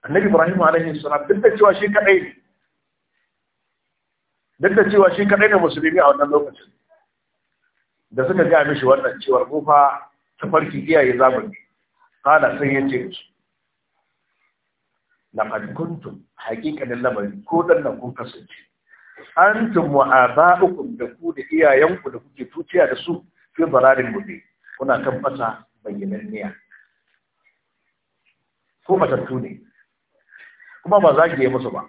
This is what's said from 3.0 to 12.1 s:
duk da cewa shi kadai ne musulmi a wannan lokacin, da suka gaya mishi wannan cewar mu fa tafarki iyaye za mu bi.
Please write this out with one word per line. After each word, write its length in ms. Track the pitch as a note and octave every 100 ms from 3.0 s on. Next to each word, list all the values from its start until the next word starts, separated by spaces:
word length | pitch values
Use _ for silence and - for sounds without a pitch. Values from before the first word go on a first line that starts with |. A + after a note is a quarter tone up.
| _ _ _ _ _ _ _ _ _ _ _ _ _ _ _ _ F3+
duk 60 | G3
da 80 | G3
cewa 200 | G3+ F#3+ F3
shi 100 | G3+
kadai 240 | G3+ G#3
ne 80 | G3+
musulmi 400 | E3 D3+ D#3+ F3+
a 60 | C#3+
wannan 160 | C#3 C#3+
lokacin, 400 | D3 C#3+ - _ _ _ _ _ _ _ _ _ _ _ _ _ _ _
da 160 | A2+ C3
suka 160 | F#3 D3
gaya 200 | E3 D3
mishi 160 | C3+ B2+
wannan 320 | C3+ C3 G#2+ -
cewar 220 | B2 B2+
mu 160 | D3 D3+
fa 400 | D3 C#3 - - _ _ _
tafarki 460 | D3+ D#3+ D#3 C#3+ C3+
iyaye 320 | D#3+ B2+ B2
za 120 | C3
mu 180 | A#2+ -
bi. 80 | - _ _ _ _ _